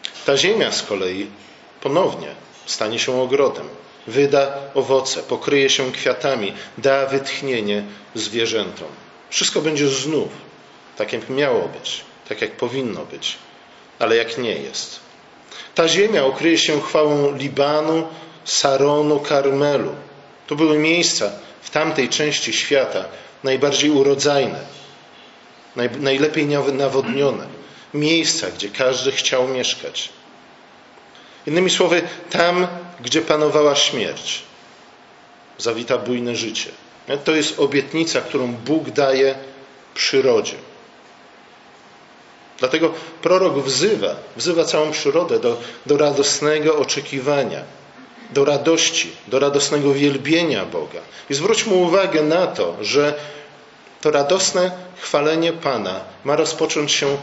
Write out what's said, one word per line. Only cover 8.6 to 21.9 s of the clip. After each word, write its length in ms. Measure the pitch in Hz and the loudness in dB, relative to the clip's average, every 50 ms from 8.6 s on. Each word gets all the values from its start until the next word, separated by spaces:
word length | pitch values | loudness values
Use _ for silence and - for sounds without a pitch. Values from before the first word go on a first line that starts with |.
| 98 90 76 73 80 76 73 - - - - - - - | -2 -4 -8 -12 -14 -16 -16 -18 -20 -20 -20 -20 -16 -6
Wszystko 320 | - - - - - 180 | -4 -2 -2 0 0 0
będzie 260 | 151 156 151 143 147 | 0 0 0 2 0
znów 420 | 139 135 - - 156 156 135 98 - - - - - - - - - - - - - - | 0 0 -2 -2 -2 -2 -2 -2 -4 -8 -14 -20 -20 -20 -20 -20 -20 -20 -20 -20 -16 -8
tak, 160 | - 107 - 131 | -6 -4 -4 -4
jak 160 | 113 - - | -6 -6 -4
miało 380 | 131 135 147 135 120 101 85 | -2 0 2 2 2 0 0
być, 340 | 80 - - - - - - - - - - - - | -2 -8 -10 -10 -10 -10 -10 -12 -16 -20 -20 -12 -12
tak, 120 | - - | -6 -4
jak 100 | 113 107 | -4 -6
powinno 540 | - - 127 117 127 135 131 113 92 82 73 | -4 -6 -6 -4 -4 -4 -4 -4 -6 -8 -10
być, 320 | - 71 71 - - - - - - - - - - - - - - - - | -12 -12 -8 -8 -8 -8 -8 -14 -20 -20 -20 -20 -20 -20 -20 -20 -20 -6 -4
ale 160 | 117 113 113 | 0 2 2
jak 220 | 117 113 113 - | 2 2 0 -4
nie 160 | 131 123 113 90 | -4 -4 -4 -4
jest. 460 | 73 69 65 - - - - - - - - - - - - - - - - - - - - - | -4 -6 -8 -10 -10 -10 -12 -14 -18 -20 -20 -20 -20 -20 -20 -20 -20 -20 -20 -18 -18 -18 -6 0
Ta 120 | - 165 | 0 2
ziemia 380 | 165 147 185 202 220 202 160 135 | 2 4 4 2 4 4 2 2
okryje 320 | 135 131 - 147 170 165 | 2 2 2 2 2 4
się 240 | 160 - - 151 143 | 4 2 2 0 0
chwałą 540 | - - - 156 151 147 147 143 143 143 143 | -2 0 2 2 4 4 4 2 2 0 0
Libanu, 720 | 127 139 143 139 143 139 147 151 156 156 160 160 165 160 - - - - - - - - | -2 -6 -4 0 0 2 2 2 2 2 2 0 0 -2 -4 -10 -14 -18 -20 -20 -16 -8
Saronu, 760 | - - - - 139 135 131 139 143 147 151 151 151 151 139 | -4 0 2 2 2 4 4 4 4 4 4 4 2 2 0
Karmelu. 760 | 143 - 151 139 139 139 135 139 147 147 143 123 98 - 90 - - - - - - - - - - | 2 0 0 2 2 2 2 2 2 2 2 0 -2 -4 -6 -10 -16 -20 -20 -20 -20 -20 -20 -20 -10
To 80 | - 151 | -8 0
były 220 | 147 160 156 151 | 2 4 4 4
miejsca 540 | 151 151 160 165 175 170 - - - 107 101 101 - - - - - | 4 4 2 2 2 2 0 0 0 -2 -4 -4 -8 -14 -20 -20 -20
w 80 | - - | -18 -4
tamtej 400 | - 151 160 160 | -2 0 0 0